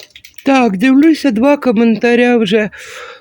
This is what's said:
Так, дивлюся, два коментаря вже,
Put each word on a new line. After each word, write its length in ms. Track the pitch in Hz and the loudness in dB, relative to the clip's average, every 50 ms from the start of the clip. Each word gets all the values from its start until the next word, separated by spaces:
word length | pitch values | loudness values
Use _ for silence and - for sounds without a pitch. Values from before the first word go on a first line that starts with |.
| - - - - - - _ - - | -20 -20 -20 -20 -20 -20 _ -8 -2
Так, 320 | 277 269 262 247 233 190 | 0 0 2 2 0 0
дивлюся, 540 | 185 214 262 262 269 294 330 311 - - 285 | 0 0 2 4 4 4 2 2 0 -2 -2
два 260 | 220 220 233 285 294 | -2 0 2 2 0
коментаря 800 | 285 - 254 233 214 233 233 226 208 - 240 240 240 240 247 247 | 0 0 -2 0 2 2 0 0 0 0 0 2 2 2 2 2
вже, 320 | 233 220 180 208 220 214 196 - - - - - - - - - - | 0 0 0 0 -2 -2 -4 -8 -14 -20 -20 -18 -18 -18 -20 -20 -20